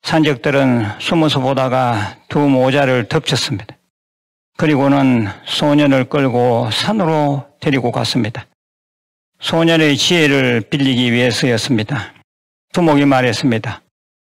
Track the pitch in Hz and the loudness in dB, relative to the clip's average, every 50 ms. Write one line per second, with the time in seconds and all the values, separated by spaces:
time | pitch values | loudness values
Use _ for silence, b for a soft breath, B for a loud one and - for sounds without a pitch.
0 | _ - - 160 156 151 143 120 - 120 123 139 139 131 123 120 110 107 104 - | _ -2 0 2 2 2 0 -2 -2 -2 0 2 2 2 2 0 -2 -4 -6 -8
1 | - - 180 170 156 151 143 143 127 131 139 131 131 131 123 131 127 120 120 107 | -6 -2 0 0 0 0 0 0 -2 -2 -2 0 -2 0 0 0 0 0 -2 -2
2 | 104 98 - - _ _ - 147 147 143 135 127 127 131 135 143 139 131 127 127 | -4 -6 -10 -16 _ _ -2 0 2 2 4 4 2 2 2 2 2 2 2 0
3 | 117 - - 160 160 - 151 123 - - 120 98 - - - _ _ _ _ _ | -2 -2 -2 -4 -2 -2 -4 -4 -4 -4 -6 -8 -8 -14 -20 _ _ _ _ _
4 | _ _ _ _ _ _ _ _ _ _ _ _ - 156 151 131 139 139 139 139 | _ _ _ _ _ _ _ _ _ _ _ _ 0 0 2 2 2 2 2 2
5 | 135 131 127 120 110 101 98 - - - - - - 147 147 147 147 143 135 131 | 2 2 2 0 -2 -4 -8 -12 -12 -10 -6 -2 0 2 2 2 4 4 2 2
6 | 127 127 - 147 139 131 113 123 123 123 120 113 120 117 110 - - - 214 220 | 0 0 -2 0 0 0 0 2 2 2 2 0 -2 -2 -4 -4 -4 -2 -2 -2
7 | 190 160 160 151 147 143 139 139 131 - _ _ - 156 139 135 117 120 117 131 | 0 0 0 0 0 0 -2 -4 -6 -10 _ _ -4 -2 -2 0 0 -2 -4 -2
8 | 120 113 - 135 113 110 117 - - _ _ _ _ _ _ _ _ _ _ _ | -4 -2 -2 -2 -2 -2 -6 -10 -16 _ _ _ _ _ _ _ _ _ _ _
9 | _ _ _ _ _ _ _ _ - - - 165 165 165 165 160 160 151 143 127 | _ _ _ _ _ _ _ _ -8 -4 0 2 2 4 4 4 4 2 2 0
10 | - - 180 175 156 147 143 139 131 127 120 117 107 _ - 147 139 135 131 120 | 0 0 2 2 4 2 2 2 2 2 0 -2 -2 _ -4 -2 0 0 0 0
11 | 127 123 117 120 123 123 113 - - 135 120 107 - - 135 107 110 - 147 123 | 0 0 0 2 0 0 0 0 -2 0 -2 -2 -2 -2 -2 -2 -2 -4 -6 -8
12 | 95 - - - _ _ _ _ _ _ _ _ _ _ _ 180 175 160 151 143 | -8 -10 -16 -20 _ _ _ _ _ _ _ _ _ _ _ 0 2 2 4 4
13 | 143 143 135 127 127 123 113 - - 139 117 113 - 123 101 - _ _ _ _ | 4 4 2 2 2 0 -2 0 -2 -2 -2 -2 -4 -8 -12 -12 _ _ _ _
14 | _ _ _ _ _ _ _ | _ _ _ _ _ _ _